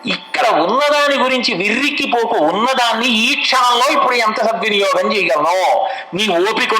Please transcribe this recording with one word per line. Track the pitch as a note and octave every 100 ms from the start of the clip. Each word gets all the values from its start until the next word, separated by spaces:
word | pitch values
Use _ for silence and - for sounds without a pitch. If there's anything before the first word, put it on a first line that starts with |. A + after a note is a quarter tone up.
| -
ఇక్కడ | F3+ - - B3
ఉన్నదాని | D#3 E3+ B3 D4 D4 C#4+ C#4
గురించి | B3 B3+ B3
విర్రిక్కిపోకు. | F#3 G#3 A3+ C#4+ C#4+ C#4+ A#3+ A3+ G#3+
ఉన్నదాన్ని | G3+ F#3+ B3 B3+ A#3 A3 B3+
ఈ | A3 A#3+ C#4+
క్షణంలో | - C4 B3 A#3+ C#4
ఇప్పుడు | D4 C4
ఎంత | A#3+ A3 -
సద్వినియోగం | A3 A3+ G#3+ G3+ G3 F3+ G3+
చేయగలను? | G#3+ E3+ D#3 D#3 F#3 E3+ - - - -
నీ | F3 G#3+
ఓపిక | E3+ G3 - B3